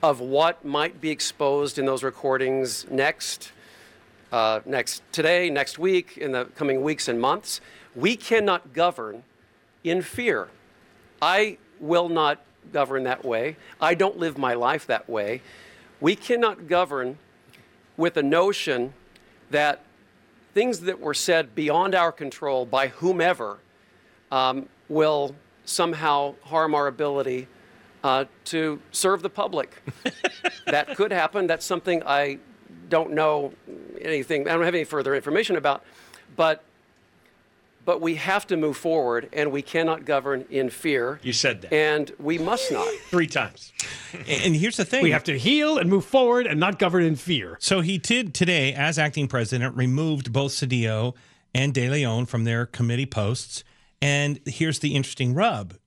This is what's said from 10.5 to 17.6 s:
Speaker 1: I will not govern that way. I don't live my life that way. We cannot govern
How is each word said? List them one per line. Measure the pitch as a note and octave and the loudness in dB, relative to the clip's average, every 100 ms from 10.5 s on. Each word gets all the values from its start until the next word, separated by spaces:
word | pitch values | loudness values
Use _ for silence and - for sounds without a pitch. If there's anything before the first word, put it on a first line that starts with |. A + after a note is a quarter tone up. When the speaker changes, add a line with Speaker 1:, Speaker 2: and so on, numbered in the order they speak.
| - _ _ _ _ _ _ | -14 _ _ _ _ _ _
Speaker 1:
I | D3+ F#3+ G#3+ F#3+ _ _ | 2 4 2 -2 _ _
will | D3+ E3+ F3 | 0 2 2
not | E3 D3+ D3+ - _ - | 2 2 2 -6 _ -6
govern | - C3+ C3+ C3 | -2 0 0 -2
that | B2+ | -2
way. | C3 A2+ C3 D#3 - - | -2 -2 -2 -6 -20 -2
I | D#3 F3 | 0 4
don't | F#3+ G3+ | 2 0
live | E3 C#3 | -6 -2
my | C3 | -2
life | A#2+ A#2+ D3+ - | 0 0 0 -2
that | A2+ - | -4 -2
way. | A2+ G2+ B2 - - - - - - | -4 -2 -6 -10 -20 -20 -20 -20 -2
We | D3 G3 | 0 0
cannot | - A#3+ A#3 G3+ D#3+ | 0 0 0 -2 0
govern | F3 F3+ C#3 B2+ A#2+ _ _ _ - | 0 2 -2 -6 -8 _ _ _ -20